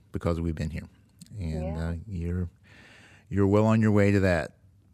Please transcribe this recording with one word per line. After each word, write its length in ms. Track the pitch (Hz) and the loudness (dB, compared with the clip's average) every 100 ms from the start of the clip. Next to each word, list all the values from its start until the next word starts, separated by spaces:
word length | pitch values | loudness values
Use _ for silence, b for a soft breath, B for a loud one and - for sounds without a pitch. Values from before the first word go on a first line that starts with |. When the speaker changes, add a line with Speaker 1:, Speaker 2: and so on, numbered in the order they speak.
| _ | _
Speaker 1:
because 280 | - 85 85 | -6 -4 -2
we've 140 | 85 | -4
been 160 | 78 78 | -4 -6
here. 140 | 78 - _ _ _ - 104 | -8 -14 _ _ _ -20 -12
And, 240 | 82 80 80 80 | -8 -6 -6 -6
Speaker 2:
Yeah. 120 | 82 | -8
Speaker 1:
uh, 60 | 82 107 | -8 -10
you're, 420 | 90 85 87 87 - B B B B B B - | -8 -6 -6 -6 -10 B B B B B B -6
you're 160 | 98 98 | 0 4
well 200 | 104 110 | 4 4
on 140 | 110 | 4
your 120 | 107 | 4
way 180 | 104 101 | 4 4
to 80 | 101 | 4
that. 320 | 95 85 - - _ _ _ | 4 2 -2 -10 _ _ _